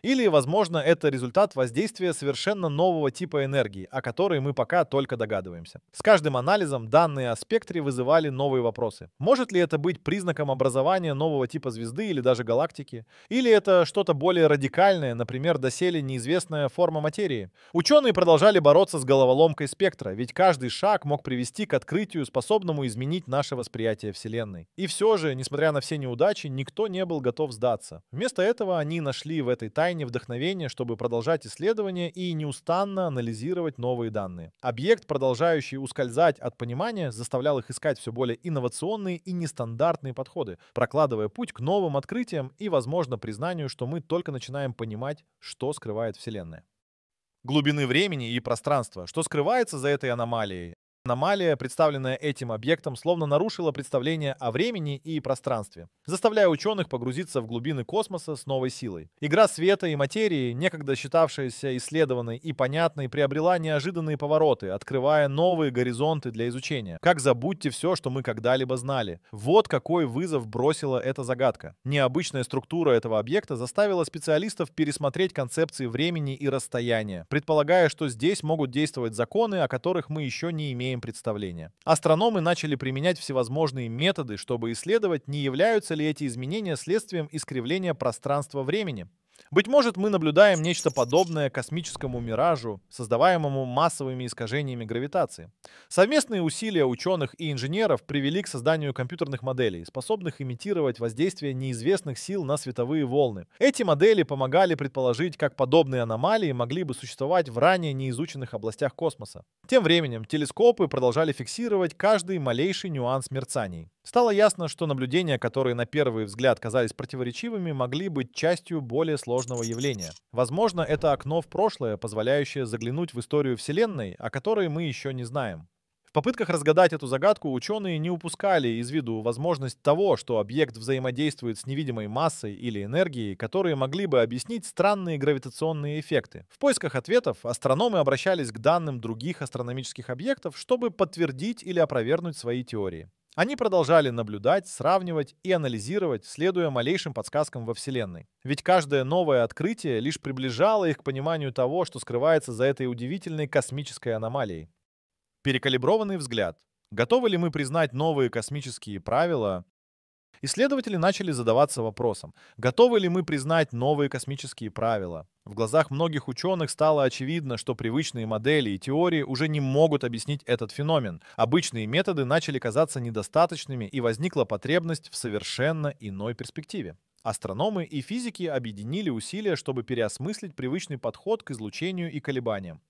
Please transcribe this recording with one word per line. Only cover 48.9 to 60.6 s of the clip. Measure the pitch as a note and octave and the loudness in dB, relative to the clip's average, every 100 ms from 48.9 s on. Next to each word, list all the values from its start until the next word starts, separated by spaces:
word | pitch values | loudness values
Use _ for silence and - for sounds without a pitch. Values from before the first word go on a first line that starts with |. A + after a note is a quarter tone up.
| F#2+ F2 | -8 -8
Что | - | -6
скрывается | D#3 D3 D3 B3 A#3 D3 | -2 0 2 2 0 -2
за | C3+ | 0
этой | C#3+ C3+ | 0 0
аномалией? | A#2+ A#2 A#2 G#2 F#2 F2 E2+ _ _ | -2 -2 -2 -4 -6 -10 -14 _ _
Аномалия, | - A#2+ D#3+ G3+ F3 C#3+ | -4 0 2 2 2 0
представленная | C3 - D#3 C#3+ C3 | -2 2 2 2 -2
этим | C3 D3+ C#3 A#2+ | -2 -4 -4 -6
объектом, | G#2+ A#2 E3 - A#2+ | -4 0 -2 -2 -4
словно | E3 F3 D3+ | 0 0 2
нарушила | C#3+ G#3+ - E3+ | 2 0 -2 -2
представление | C#3 C3+ C3+ C3+ D#3+ C#3+ | -4 -4 -2 0 -2 -4
о | C3 B2 | -4 -4
времени | A#2+ A3+ A3 D3+ C#3 | 0 -2 -2 -6 -6
и | D#3 D#3 | -6 -6
пространстве, | C3 C3 - A#2+ G2+ - E2+ _ - | -4 -4 -2 -4 -4 -12 -20 _ -8
заставляя | F#3 A3+ G#3+ F#3+ | 0 2 6 6
ученых | D3+ G#3 G#3 E3+ | 4 0 -2 -2
погрузиться | B2+ B2 C3 D3+ C#3 | -4 -4 -4 -4 -4
в | A2 | -2
глубины | A#2 C3 D3 | -4 -4 -4
космоса | A#2 G3 A3 F3+ - D3 | -2 -2 -2 -6 -8 -10
с | - | -4
новой | C3+ B2+ | -2 -2
силой. | - A#2+ F2 D#2 _ | -4 -8 -8 -12 _
Игра | D3 E3 G#3+ | 2 6 6
света | - F3 G3 F3 | 4 2 2 2
и | D3 | 0
материи, | C#3 G#3+ G#3+ D#3 B2+ | 0 0 0 0 -2
некогда | A#2+ | -2